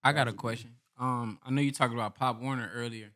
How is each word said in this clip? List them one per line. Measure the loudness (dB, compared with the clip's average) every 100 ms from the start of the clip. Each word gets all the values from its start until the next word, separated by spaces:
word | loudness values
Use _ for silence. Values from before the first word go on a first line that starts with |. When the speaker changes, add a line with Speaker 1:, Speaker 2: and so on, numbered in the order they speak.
Speaker 1:
I | 4
got | 4 2
a |
Speaker 2:
That's | 0
Speaker 1:
question. | -4 -4 -8 -20 _ -6
Um, | -2 -2 -4 -8 -2
I |
know | 2
you | 2
talked | 2 0
about | 2 -4 0
Pop | 0 0
Warner | -4 -4 -4
earlier. | -4 -6 -6 -14